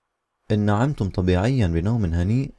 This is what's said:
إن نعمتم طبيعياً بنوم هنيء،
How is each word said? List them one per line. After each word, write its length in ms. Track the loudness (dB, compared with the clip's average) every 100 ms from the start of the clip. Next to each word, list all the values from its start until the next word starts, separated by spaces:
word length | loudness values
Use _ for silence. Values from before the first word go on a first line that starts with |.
| _ _ _ _ -4
إن 80 | 0
نعمتم 520 | 2 2 0 -2 -4
طبيعياً 560 | -2 0 2 2 2 0
بنوم 380 | 0 0 0
هنيء، 500 | 0 0 0 -2 -4